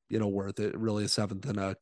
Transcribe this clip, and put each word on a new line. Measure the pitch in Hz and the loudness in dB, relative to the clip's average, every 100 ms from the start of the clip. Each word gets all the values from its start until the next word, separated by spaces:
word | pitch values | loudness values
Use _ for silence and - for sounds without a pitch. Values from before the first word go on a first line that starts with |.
| _ | _
you | 110 | 0
know, | 104 | 2
worth | 98 98 98 | 0 -2 -2
it. | 104 - | -2 0
Really, | 113 104 104 | 0 0 2
a | |
seventh | - 104 98 135 | 2 0 -2 -4
and | 101 | -2
a | 98 98 | 0 0